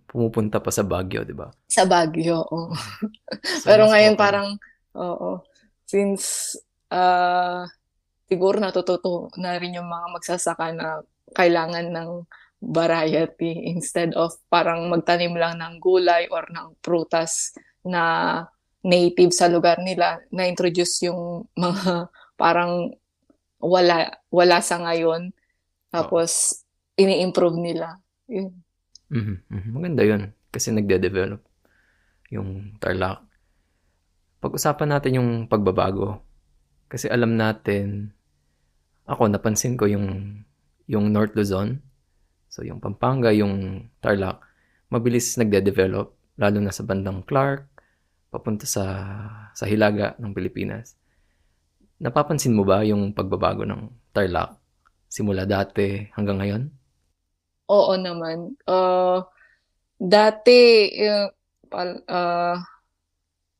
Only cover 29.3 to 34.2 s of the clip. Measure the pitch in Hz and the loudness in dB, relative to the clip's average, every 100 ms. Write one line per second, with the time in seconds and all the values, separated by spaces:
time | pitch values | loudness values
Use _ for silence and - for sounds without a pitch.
29.3 | 92 - 104 107 120 180 135 107 104 101 | -8 -10 -10 -8 -8 -4 2 2 2 -4
30.3 | - _ - - 107 101 92 95 95 98 | -14 _ -8 -2 -2 2 0 0 -2 -4
31.3 | 104 _ _ _ _ _ _ _ _ _ | -6 _ _ _ _ _ _ _ _ _
32.3 | 104 98 95 101 104 - 92 92 95 _ | -8 -8 -10 -14 -8 -6 -4 -4 -6 _
33.3 | _ _ _ _ _ _ _ _ _ | _ _ _ _ _ _ _ _ _